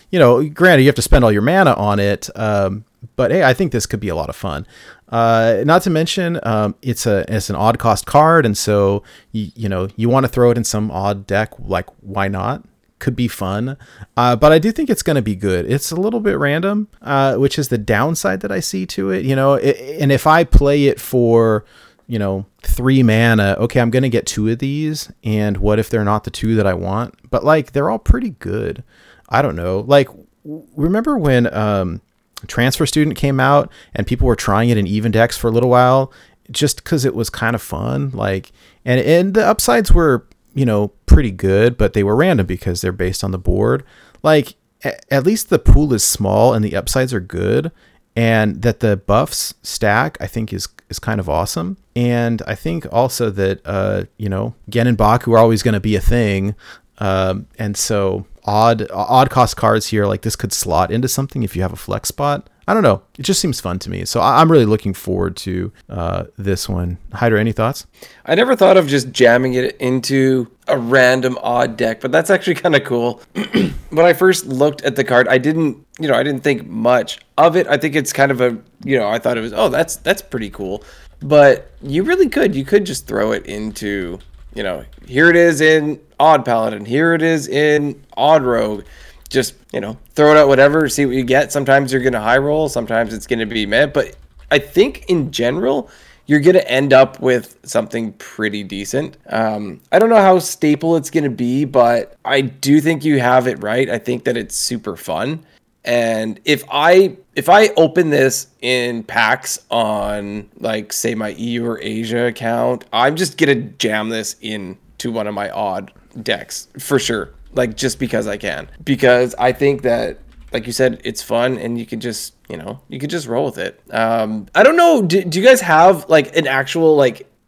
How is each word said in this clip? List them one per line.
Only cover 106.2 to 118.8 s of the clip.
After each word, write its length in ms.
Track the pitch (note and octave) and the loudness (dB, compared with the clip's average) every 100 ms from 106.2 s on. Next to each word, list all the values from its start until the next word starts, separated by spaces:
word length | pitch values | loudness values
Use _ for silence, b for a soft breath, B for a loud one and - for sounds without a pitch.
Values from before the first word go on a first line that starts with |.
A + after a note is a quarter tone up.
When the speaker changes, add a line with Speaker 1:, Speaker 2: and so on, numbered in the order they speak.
| A2 G2+ - | -6 -6 -2
Speaker 2:
if 180 | D3 - | -4 -2
I, 460 | C#3 D#3+ F#3 G3 - _ D3+ | 0 4 6 4 0 _ -6
if 140 | - | 4
I 200 | G#3 G#3+ E3 | 6 6 4
open 340 | D#3+ F3+ D#3+ | 2 2 0
this 360 | D3 C3 - - _ | 2 2 -2 -10 _
in 420 | A#2+ B2+ A#2+ A#2 | -2 -2 -2 -6
packs 540 | G#2+ A#2 A2 C3 - - - | -4 0 0 0 -4 -12 -4
on, 760 | A#2 A2 G#2+ G#2 G#2 G2+ G#2 G2+ - | -2 -2 -2 -4 -6 -8 -10 -14 -10
like, 340 | A2 A2 G#2+ | -6 -6 -8
say, 220 | - A2+ A2+ | -6 -6 -4
my 160 | G#2+ | -8
E 200 | E2+ A#2 | -8 -8
U 120 | A#2 A#2 | -6 -6
or 140 | A2 | -6
Asia 460 | G#2+ A2 A2+ A#2+ A#2+ | -8 -8 -4 -2 -2
account, 580 | A#2 A#2 A#2 A#2+ B2 - | -4 -4 -2 -2 -4 -4
I'm 220 | A2+ C3+ D#3 | 0 0 0
just 220 | F3+ - | -4 -2
gonna 180 | D3 B2 | 0 0
jam 540 | G#2+ - A2 G#2+ A2 | -2 -6 -4 -4 -4
this 260 | A2+ G#2+ - | -6 -8 -12
in 360 | A2+ G#2+ F#2 F#2+ _ - | -12 -12 -12 -16 _ -12
to 120 | B2 | -8
one 140 | A2+ G#2 | -6 -6
of 80 | |
my 160 | G2+ G2+ | -8 -8
odd 420 | F#2+ G#2 F#2 F#2+ _ _ A#2+ | -6 -6 -6 -10 _ _ -12
decks 460 | A2 G#2 - - - - | -6 -6 -6 -16 -16 -14
for 220 | - C#3 | -2 -2
sure. 320 | - A2 D#2 - - | 0 -6 -8 -14 -10
Like, 220 | B2+ B2 A2 | -4 -4 -4
just 240 | C3 - | -6 -4
because 280 | B2+ A2+ G#2+ | -6 -4 -6
I 100 | G2+ | -8
can, 320 | G2+ C#2+ - - | -8 -10 -12 -12